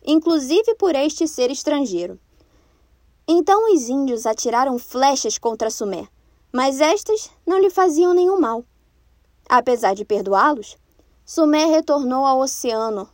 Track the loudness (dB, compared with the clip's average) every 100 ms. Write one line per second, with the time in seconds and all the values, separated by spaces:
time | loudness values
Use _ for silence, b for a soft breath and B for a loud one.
0 | 0 0 2 0 0 0 0 0 0 0
1 | -2 -2 -4 -2 -2 -2 -2 -2 -2 -4
2 | -6 -12 _ _ _ _ _ _ _ _
3 | _ _ 0 2 4 2 4 0 0 -4
4 | -2 -2 -4 -4 -2 0 0 -4 -6 0
5 | 2 2 -4 -4 -6 -4 -6 -4 -6 -8
6 | -12 _ _ _ _ -2 -2 0 0 0
7 | -2 -4 -4 _ -2 2 2 2 2 2
8 | 2 4 2 2 0 -4 -10 _ _ _
9 | _ _ _ _ 0 2 2 0 0 -2
10 | -2 -4 0 2 2 0 -6 -20 _ _
11 | _ _ -8 0 2 2 2 2 2 -2
12 | 0 0 2 2 0 -4 -4 -4 -4 -6
13 | -10